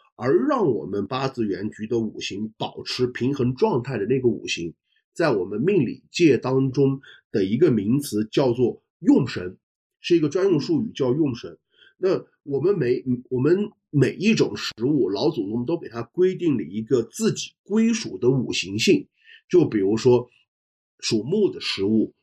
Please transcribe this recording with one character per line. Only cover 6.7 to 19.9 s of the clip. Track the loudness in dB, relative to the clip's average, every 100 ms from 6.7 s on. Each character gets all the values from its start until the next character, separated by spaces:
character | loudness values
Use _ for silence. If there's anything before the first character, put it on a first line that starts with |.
中 | 2 2 2 -8 -20 _
的 | -2
一 | 0 4
个 | 4
名 | 4 2 0
词 | 0 -4 -2
叫 | 0 0
做 | 2 0 -2 _ _
用 | 4 4 4
神， | -4 -10 -14 _ _ _ _
是 | 0 2
一 |
个 | 2
专 | 0 2
用 | 2
术 | 0 -2
语， | -2
叫 | -2 0
用 | 2 0
神。 | -2 -10 -18 _ _ _ -4
那 | -2 -2 -4 _
我 | -6 -2
们 | 0 2
每， | 0 0 0 -4 -2
我 | 0
们 | 2 2 0 _ _
每 | 2 2 2
一 | 0
种 | 2 0
食 | -2 -10 -4
物， | -2 0 0
老 | 0 0
祖 | -2 -4
宗 | -4
都 | -4 -6
给 | -6
它 | -10
规 | -8 0 0
定 | 2 -2 -2
了 |
一 | -4 -6
个 | 0 0
自 | 0 -2 -2
己 | -2 -8 _
归 | -4 -2 0
属 | -2 -6 0
的 | 2
五 | 2 0
行 | -4 -4 -2
性。 | 2 2 0 _ _ -20 2
就 | 2
比 | 4 2
如 | 0